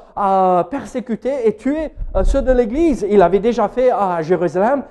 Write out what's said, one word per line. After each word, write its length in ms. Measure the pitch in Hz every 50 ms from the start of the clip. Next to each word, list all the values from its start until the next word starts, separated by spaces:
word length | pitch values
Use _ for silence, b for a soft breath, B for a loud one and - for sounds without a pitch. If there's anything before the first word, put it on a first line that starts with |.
| B B B
euh, 460 | - 202 196 190 190 185 185 180 175 170
persécuter 840 | 175 277 269 208 202 - 254 208 - 220 - - 247 285 269 226
et 80 | 214 208
tuer, 380 | - - 262 302 320 - - - - - - -
euh, 120 | 190 190
ceux 160 | - - 277
de 100 | - -
l'Église. 540 | - - 240 202 240 311 339 330 240 - 202 185
Il 120 | 208 202
avait 180 | 180 170 185 202
déjà 300 | 185 240 220 233 208 190
fait 200 | - 247 262 254
à 320 | 202 185 202 185 175 165
Jérusalem, 640 | 160 156 185 160 180 165 143 185 202 233 285 269 - -